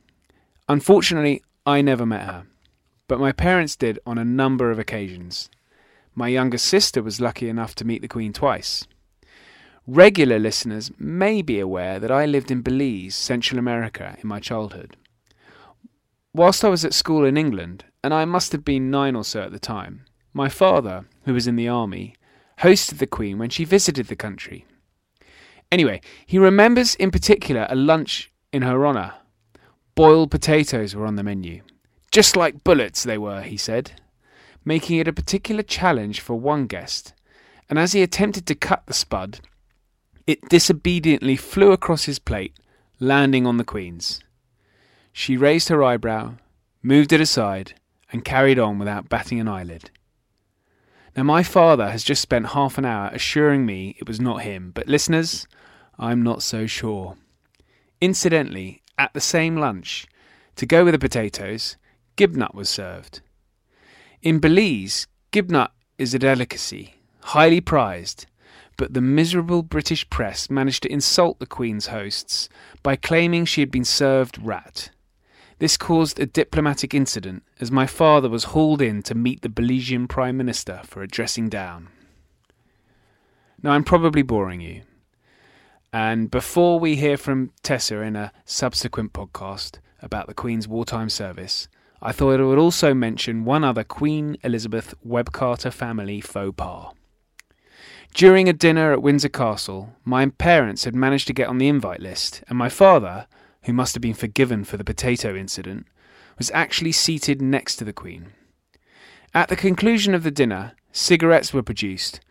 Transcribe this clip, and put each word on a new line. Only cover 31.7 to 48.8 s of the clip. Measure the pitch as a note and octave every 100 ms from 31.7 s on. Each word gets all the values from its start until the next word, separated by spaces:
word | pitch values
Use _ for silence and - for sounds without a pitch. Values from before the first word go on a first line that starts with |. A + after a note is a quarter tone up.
| _ _ _ _
"Just | G#3+ G3+ F#3+
like | E3 D3
bullets | - D#3 G#2+ -
they | A#2+ G#2+
were," | G#2 G2
he | G2 G#2
said, | - A2+ C#3 - _ _ _ _ _ _ -
making | D#3+ - E3
it | D#3+
a |
particular | - - G3 - G#3+
challenge | G#3 - F3+ C#3+ G#2 G#2
for | - A#2
one | C3+ D3+ B2+
guest, | F#2 E2+ - - - _ _ _ _ -
and | D3
as | F3
he | G3
attempted | F3+ - G#3 G3+
to | -
cut | D#3 - F#3+
the | -
spud, | - - G2+ F#2+ G#2 - _ _ _ _ _ _ _ -
it | D#3 -
disobediently | E3+ - E3 F3 F3 D#3 D3 C3 C3+
flew | - - G3
across | F#3+ - D#3+
his | - C3+
plate, | - G#2+ F#2+ - _ _ _ -
landing | B2+ C#3 C#3 C3+ B2
on | A#2+
the |
Queen's. | A2+ G#2 F2+ E2+ - - _ _ _ _ _ _ _ _ _
She | - - B2+
raised | C#3+ E3 -
her | D#3+
eyebrow, | C3 A#2+ A2+ A2 A#2 A#2 _ _ _ _
moved | B2 C#3+ D3
it | D#3+
aside, | D#3 - G#2 F#2+ F#2+ - _ _ _
and | A#2+ -
carried | C3 C3+ B2+
on | A2
without | G2+